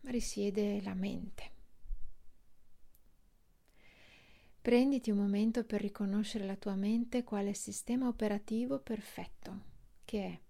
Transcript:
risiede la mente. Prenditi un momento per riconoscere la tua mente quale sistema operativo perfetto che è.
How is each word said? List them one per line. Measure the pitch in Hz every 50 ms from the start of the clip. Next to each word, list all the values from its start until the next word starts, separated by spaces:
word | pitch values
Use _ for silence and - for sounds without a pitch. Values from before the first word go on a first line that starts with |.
| -
risiede | 269 247 240 226 - - 208 202 202 196 214 208 202 202 202
la | 190 196 190
mente. | 185 185 202 - 180 - 220 - - - - - - - - - - - - - - - - - - - - - - - - - - - - - - - - - - - - - - - - _ _ _ _ _ _ _ - - - - - - - - - - - - - - - - - - -
Prenditi | - - 233 240 254 277 277 254 - 226
un | 208 202
momento | 202 202 196 202 214 226 220 247 226
per | 233 - 208
riconoscere | 208 202 - - 208 196 196 208 214 - - 226 196
la | 190 196
tua | 196 - 208 196
mente | 190 196 208 220 233 240 240 - 247 240
quale | - - 202 196 202 202
sistema | - - - 196 - - - 233 254 262 247
operativo | 240 - 220 214 202 202 208 - 220 226 240 254 269 269
perfetto | - - 226 214 - - - - 175 - - - - - 196 196 - - - - - - - - -
che | - - 208 196
è. | 185 175 165 - -